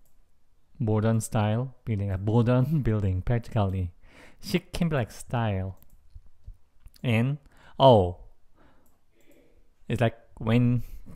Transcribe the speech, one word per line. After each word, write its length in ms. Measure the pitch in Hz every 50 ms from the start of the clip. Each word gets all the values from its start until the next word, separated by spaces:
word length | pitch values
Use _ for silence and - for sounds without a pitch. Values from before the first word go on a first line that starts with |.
| - - - - - _ - - - - - _ - _ - -
Modern 400 | 135 110 107 107 104 113 113 113
style 540 | 104 - - 120 104 107 107 113 127 135 - - _
building. 260 | - 113 101 98 101
A 60 | 95 90
modern 640 | 98 104 107 120 117 110 123 127 131 135 160 156
<laughs> 20 | 123
building, 380 | 113 107 107 101 98 92 92
practically. 720 | 92 - 123 117 - - - 110 101 98 92 95 90 87 - - - - - - - - - -
식 300 | - - - 175 - - -
can 160 | - 175 165
be 60 | 156
like 160 | 139 113 -
style. 680 | - - - - - 123 117 110 101 95 92 95 95 - - - - - - - - - - - - - - - - - - _ _ - - - - - -
And, 340 | 139 113 110 117 131 143 147 _ - - - - - - -
oh, 380 | 139 135 123 107 92 87 90 - - - - - - - - - - - - - - - - _ _ _ _ _ _ - - _ _ - _ - - - _ _ - -
it's 140 | 123 113
like 160 | 120 113 - - - - - -
when, 460 | - 113 113 120 123 120 123 120 - - - - - - -